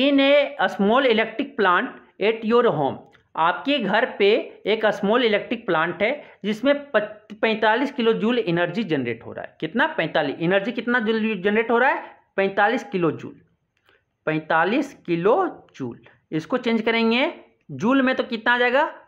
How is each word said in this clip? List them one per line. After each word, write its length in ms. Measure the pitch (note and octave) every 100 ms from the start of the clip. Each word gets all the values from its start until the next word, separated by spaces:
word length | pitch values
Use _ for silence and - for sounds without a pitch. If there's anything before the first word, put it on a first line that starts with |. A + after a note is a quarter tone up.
in 200 | C4+ C#4
a 480 | C#4 D4 C#4 - F#3+
small 360 | - G3+ B3 C4
electric 420 | A3 A3 - - -
plant 320 | F#3+ F3+ B3 - - -
at 220 | G3+ A3
your 180 | G#3+ A#3+ A#3
home, 260 | D3+ C3+ G2+ - _ _ -
आपके 420 | E3 F3+ C4+ C#4+
घर 240 | G3 G#3 A#3+ A#3
पे 100 | G3+ B3 - - F3+
एक 180 | A3 A3
स्मॉल 360 | G#3 G3 A#3+
इलेक्ट्रिक 400 | A#3 G3+ - A3+ -
प्लांट 360 | E3 E3 E3+
है 80 | G#3+ D4 - -
जिसमें 300 | G3 G#3+ C#4 C#4+ C#4+
पच-, 440 | G#3+ G#3 - -
पैंतालीस 580 | G#3 A3+ A3 A3 A3+ C4+
किलो 200 | - A3+
जूल 240 | F#3 G#3+ B3
एनर्जी 440 | F3+ E3+ F3 G3
जनरेट 400 | F#3+ D3+ A#2+ A2+
हो 80 | A2
रहा 120 | G#2
है। 120 | - -
कितना? 260 | D#3+ A3+ D#4
पैंतालीस। 480 | D#4 D#3+ E3 D3 D3
एनर्जी 320 | E3+ G3 G3+
कितना 280 | A#3+ A3+ B3
जूल 400 | A3 A3 A3 G3+
जनरेट 280 | G3 G#3+ A3+
हो 80 | A#3+
रहा 120 | C4+
है? 140 | E4 - - _ -
पैंतालीस 480 | G3 G3 G#3 B3
किलो 260 | - F#3+ E3
जूल, 220 | B2 A#2+ - _ _ _ _ _ _ _ _ -
पैंतालीस 640 | D#3 D#3+ E3 F3 C4 D4+ - -
किलो 280 | E3+ F#3 D4+ F4 - - -
जूल। 220 | B2+ A#2+ - _ -
इसको 260 | D#3 - B3+
चेंज 220 | B3 A3+
करेंगे 500 | A3+ A3+ A3+ A#3 D#4 - - _ -
जूल 300 | C3+ G3+ C4+
में 120 | B3+ B3+
तो 80 |
कितना 300 | A3+ A3+ A#3+
आ 40 | A#3+
जाएगा? 260 | B3 C4 D#4+ -